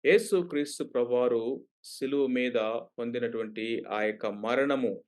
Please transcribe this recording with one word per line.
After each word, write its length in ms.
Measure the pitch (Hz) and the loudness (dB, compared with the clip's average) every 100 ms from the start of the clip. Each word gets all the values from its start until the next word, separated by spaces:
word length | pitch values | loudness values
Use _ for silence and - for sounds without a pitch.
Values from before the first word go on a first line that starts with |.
| 139 | 6
యేసుక్రీస్తు 760 | 202 214 190 175 147 147 - | 4 4 0 0 -2 -4 -6
ప్రభువారు 800 | 147 123 120 123 123 117 113 139 - _ | -4 0 2 2 4 2 0 -6 -10 _
శిలువ 420 | - - 135 143 135 | -18 -6 -2 0 2
మీద 300 | 127 123 117 110 117 | 2 2 0 0 -2
పొందినటువంటి 1080 | 113 - 120 120 117 113 110 107 110 113 | -6 -8 -6 -2 -4 -4 -6 -6 -4 -4
ఆ 180 | - 104 | -2 0
యొక్క 240 | 107 107 110 | 0 -2 -6
మరణము 800 | 101 107 127 139 139 120 98 | -4 0 2 2 2 0 -4